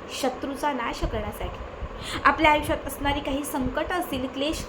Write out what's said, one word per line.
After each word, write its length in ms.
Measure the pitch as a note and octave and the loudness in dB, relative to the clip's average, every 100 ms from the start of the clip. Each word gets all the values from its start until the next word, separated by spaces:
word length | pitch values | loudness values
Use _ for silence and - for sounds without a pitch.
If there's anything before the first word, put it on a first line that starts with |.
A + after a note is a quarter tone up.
| - | -8
शत्रूचा 600 | - C4 B3+ C#4 C4 D4 | -2 -2 0 -4 0 0
नाश 280 | B3+ A#3+ D4 - | 0 -2 -2 -2
करण्यासाठी, 540 | A3+ G#3 - F3+ - - - - - - - | 0 -4 -4 -6 -6 -8 -8 -8 -6 -6 4
आपल्या 280 | - D4+ D#4 | 4 6 6
आयुष्यात 360 | D4+ - - C#4 | 6 4 0 -2
असणारी 320 | - C#4+ C#4+ | -2 0 0
काही 240 | C#4+ C4+ | 0 -2
संकट 480 | D4 D4 B3+ D4+ D#4+ | -2 -2 0 0 0
असतील, 360 | F#4 - C4+ B3+ | -2 -2 -2 -2
क्लेश, 380 | C4+ D4 E4 | -2 0 -2